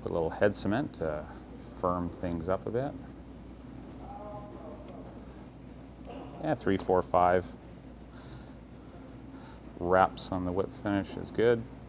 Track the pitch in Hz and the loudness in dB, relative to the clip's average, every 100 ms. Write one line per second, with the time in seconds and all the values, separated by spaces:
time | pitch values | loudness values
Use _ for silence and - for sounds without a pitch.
0 | 95 87 82 - 104 101 98 110 147 - | 0 0 0 6 4 6 2 2 0 -2
1 | 80 76 76 - - - - - 92 90 | -2 -2 -6 -12 -14 -12 -12 0 2 2
2 | 87 - 90 85 82 95 - 110 139 - | 0 -2 -2 -2 0 0 2 -2 -2 -6
3 | - - - - - - - - - - | -12 -14 -14 -14 -14 -14 -14 -14 -12 -12
4 | - - 208 - - - - - - - | -12 -10 -10 -10 -10 -12 -12 -12 -12 -12
5 | - - - - - - - - - - | -12 -12 -14 -14 -14 -14 -14 -14 -14 -14
6 | - - - - 156 151 - 98 - 92 | -12 -10 -10 -4 0 2 4 2 6 6
7 | 87 90 90 90 87 - - - - - | 8 8 8 8 4 -10 -14 -16 -16 -16
8 | - - - - - - - - - - | -16 -16 -14 -14 -14 -16 -16 -16 -16 -16
9 | - - - - - - - - 87 92 | -14 -14 -14 -14 -14 -14 -14 -2 6 8
10 | 95 - - 92 90 90 - - 107 101 | 8 4 -4 -2 0 0 -2 -2 0 2
11 | 92 - 90 - 113 117 117 - | 0 -6 -6 4 6 6 2 -12